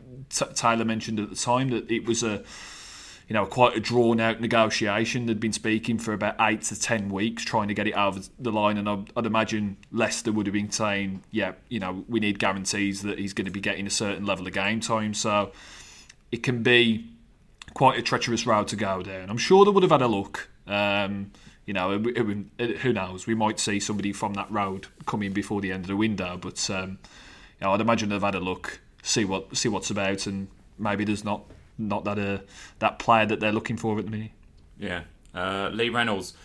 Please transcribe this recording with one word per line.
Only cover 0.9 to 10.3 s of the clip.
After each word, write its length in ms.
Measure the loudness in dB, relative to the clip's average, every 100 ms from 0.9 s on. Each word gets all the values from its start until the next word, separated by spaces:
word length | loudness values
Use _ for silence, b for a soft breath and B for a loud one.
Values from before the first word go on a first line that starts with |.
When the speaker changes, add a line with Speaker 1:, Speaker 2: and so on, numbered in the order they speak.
| -2 -2 -4
Speaker 1:
at 80 | -4
the 60 | -4
time 320 | 0 2 2
that 220 | -2 -2
it 160 | -2 0
was 160 | 0
a, 200 | 0 -4 -8 B B B B B B B B
you 60 |
know, 100 | 0
quite 320 | 0 4 4 4
a 40 |
drawn-out 600 | 0 4 4 4 2 0
negotiation. 880 | 2 4 4 2 0 0 0 -2 -2
They'd 140 | -2
been 120 | -2
speaking 460 | -2 0 0 0 -2
for 160 | -2
about 220 | -2 -2 2
eight 220 | 2 2
to 180 | -4 -6
ten 300 | -2 -2 -2
weeks 320 | -2 -2 -2
trying 260 | -2 -2 0
to 60 |
get 120 | 0 0
it 80 |
over 260 | 2 0 0 -12 -8
the 140 | -2
line, 260 | 2 2 2
and 100 | -2
I'd, 240 | -4 -4 -4
I'd 100 | 0
imagine 500 | 2 2 0 -2 -6 -8
Leicester 400 | -2 0 0 -2